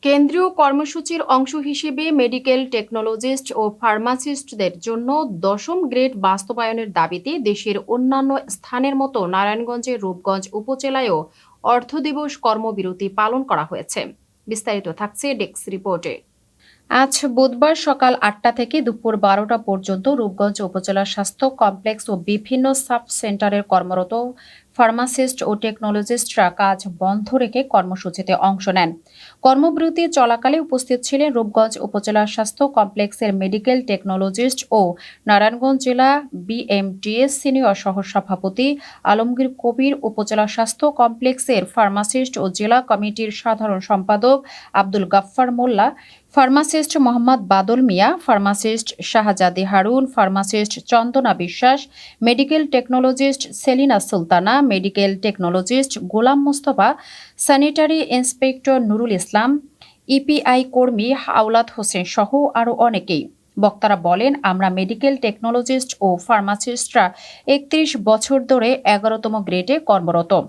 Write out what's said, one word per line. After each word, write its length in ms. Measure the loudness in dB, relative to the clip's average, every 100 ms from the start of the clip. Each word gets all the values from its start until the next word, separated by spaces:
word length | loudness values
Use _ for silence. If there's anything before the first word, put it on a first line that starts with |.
| 4
কেন্দ্রীয় 420 | 4 4 2 0
কর্মসূচির 720 | 2 2 2 -4 -8 -8 -6
অংশ 340 | 0 0 0 -6
হিসেবে 560 | -6 -6 -6 -4 -2
মেডিকেল 540 | 0 0 0 0 0 0
টেকনোলজিস্ট 840 | -6 -6 -6 -6 -4 -4 -4 -6 -4
ও 80 | -4 -2
ফার্মাসিস্টদের 960 | -2 0 -2 -4 -4 -8 -10 -4 -4 -4
জন্য 460 | -8 -6 -2 -2 -4
দশম 560 | -4 -2 -2 -4 -4 -2
গ্রেড 260 | 0 -2 0
বাস্তবায়নের 760 | -2 -2 -4 -6 -4 -4 -4
দাবিতে 480 | -2 -2 -2 -6 -4
দেশের 360 | -2 -2 -4 -6 -4
অন্যান্য 500 | -2 0 0 0 -2 -6
স্থানের 460 | -16 -8 -4 -2 0
মতো 320 | -2 -2 -2
নারায়ণগঞ্জের 720 | 0 0 -2 -6 -8 -6 -6
রূপগঞ্জ 500 | -6 -6 -4 -4 -4
উপজেলায়ও 720 | -10 -6 -4 -2 -2 0 -2 -4 _ _ _
অর্থ 320 | 0 0 0 -6
দিবস 420 | -4 -4 -6 -4
কর্মবিরতি 720 | -2 -2 -4 -6 -8 -6 -6
পালন 340 | -2 -2 -2
করা 200 | -2 -4
হয়েছে। 500 | -2 -8 -8 -8 -8 -12 _ _ -12
বিস্তারিত 420 | -10 -4 -6 -6
থাকছে 440 | -8 -10 -6 -6
ডেস্ক 360 | -4 -6 -8 -12
রিপোর্টে। 520 | -8 -4 -4 -6 -10 _ _ _ _ _ _ _
আজ 360 | 2 2 0 -2
বুধবার 500 | 2 2 4 2 2
সকাল 400 | 0 2 2 4
আটটা 300 | 0 0 -2
থেকে 300 | 0 -2 0
দুপুর 360 | -2 -2 -2 0
বারোটা 400 | 2 2 2 -2
পর্যন্ত 500 | -2 -4 -2 -2 0
রূপগঞ্জ 540 | 0 -2 0 -2 -2
উপজেলা 440 | -6 -6 -2 -2 -2
স্বাস্থ্য 440 | -4 -6 -2 -2
কমপ্লেক্স 600 | 2 0 0 -6 -6 -4
ও 60 | -6
বিভিন্ন 580 | -2 -4 -2 0 0
সাব 280 | 0 -2 -4 -4
সেন্টারের 560 | -6 -4 -2 0 0
কর্মরত 500 | 2 0 2 -4 -2 -4 -4 -10 -20 -20 _ 2
ফার্মাসিস্ট 680 | 2 2 -2 -2 -2 -2
ও 120 | -4 -2
টেকনোলজিস্টরা 960 | -4 -4 -2 -2 -2 -4 -2 0 0
কাজ 340 | 2 0 0 -6 -4
বন্ধ 360 | -2 -2 0 0
রেখে 280 | 0 -2
কর্মসূচিতে 680 | 2 2 0 -6 -8 -8 -2
অংশ 360 | 2 2 0 0
নেন। 240 | 0 0 -2 _ _ -20 _
কর্মবিরতি 680 | 4 4 4 2 -2 0 0
চলাকালে 520 | 2 2 2 2 0
উপস্থিত 400 | 0 -4 -2 -4
ছিলেন 300 | -2 0 0
রূপগঞ্জ 400 | 0 0 2 2 0
উপজেলা 480 | -6 -6 0 0 0
স্বাস্থ্য 400 | -2 -6 -2 0
কমপ্লেক্সের 680 | 2 0 0 -4 -2 -2
মেডিকেল 480 | 0 -2 -2 0 0
টেকনোলজিস্ট 840 | 0 -4 -2 -2 -2 0 -2 -2 -2
ও 240 | 2 2 -2 -14 -12 2
নারায়ণগঞ্জ 520 | 4 4 2 0 0
জেলা 380 | 0 2 4 2 -2
বিএমটিএস 1080 | -14 -8 -8 -2 -2 -2 -6 -6 0 0 0
সিনিয়র 340 | 0 2 2 0
সহসভাপতি 1040 | -2 -4 -2 -4 -2 -4 -4 -2 -2 -2 -8 -6
আলমগীর 460 | 0 2 2 0 -2 -2
কবির, 360 | -4 0 0 0
উপজেলা 460 | -4 -4 -4 -2 -4
স্বাস্থ্য 440 | -2 -4 0 -2
কমপ্লেক্সের 720 | 2 0 2 -2 -2 0 -2 0
ফার্মাসিস্ট 720 | 0 0 0 -2 -2 -2 -4
ও 120 | -4
জেলা 320 | -2 2 2
কমিটির 500 | 2 -2 -2 -4 -8
সাধারণ 480 | -6 -4 -2 -2 -4
সম্পাদক 640 | 0 -2 2 2 4 2 0 -20 -4
আব্দুল 320 | -2 0 0 2
গাফফার 460 | 2 0 0 0
মোল্লা, 400 | 2 0 2 0 0 -20 -20 _ 2
ফার্মাসিস্ট 600 | 4 4 2 0 -2 2
মোহাম্মদ 420 | 2 4 2 2
বাদল 420 | 4 2 4 2
মিয়া, 360 | 4 4 4 2 2
ফার্মাসিস্ট 760 | 2 2 0 -2 -4 -6 -10
শাহজাদি 600 | -2 0 2 2 2 0
হারুন, 420 | 0 2 2 2 0
ফার্মাসিস্ট 680 | 0 0 0 -2 -2 -2 -6 2
চন্দনা 480 | 2 2 0 0
বিশ্বাস, 540 | 0 -4 0 2 2 -2 -20 -20 _
মেডিকেল 460 | 0 2 2 2 2
টেকনোলজিস্ট 760 | -2 0 2 2 2 0 0 -8
সেলিনা 480 | -4 0 2 4 2
সুলতানা, 600 | 0 -4 2 2 4 2
মেডিকেল 500 | 2 2 -2 0 0 0
টেকনোলজিস্ট 840 | -4 -2 -2 0 0 0 0 -6
গোলাম 360 | -4 0 2 2
মোস্তফা, 520 | 2 0 -2 2 2 2 -8 -20 -20 -8
স্যানিটারি 600 | 0 2 2 0 0 0 0
ইন্সপেক্টর 680 | -2 -2 -2 -2 -2 0 0
নুরুল 320 | 2 0 0
ইসলাম, 380 | -2 -2 0 2 0 -4 _ -20 _ -2
ইপিআই 560 | 0 2 0 2 2
কর্মী 520 | 2 2 2 2 -2 -2 0
আওলাদ 400 | 2 4 2 0 -4
হোসেন 260 | -6 -4
সহ 260 | -4 -2 0 2 0
আরও 200 | 0 0
অনেকেই। 560 | 2 2 2 -2 -4 -4 _ _ 0
বক্তারা 360 | 0 2 2 2
বলেন, 380 | 2 2 2 0
"আমরা 260 | 0 0 0
মেডিকেল 480 | 0 -2 0 0 0
টেকনোলজিস্ট 720 | -2 -2 -2 -2 0 -2 -2 -2
ও 160 | 0 0
ফার্মাসিস্টরা 880 | 0 0 2 -4 -4 -6 -2 2 2 0 -20 -14 0
একত্রিশ 500 | 0 2 0 0 0
বছর 340 | 2 2 2 0 2
ধরে 240 | 2 2 0 2
এগারোতম 480 | 2 0 -2 -4 -4
গ্রেডে 380 | 0 0 2 -2
কর্মরত।" 540 | 2 2 4 0 2 0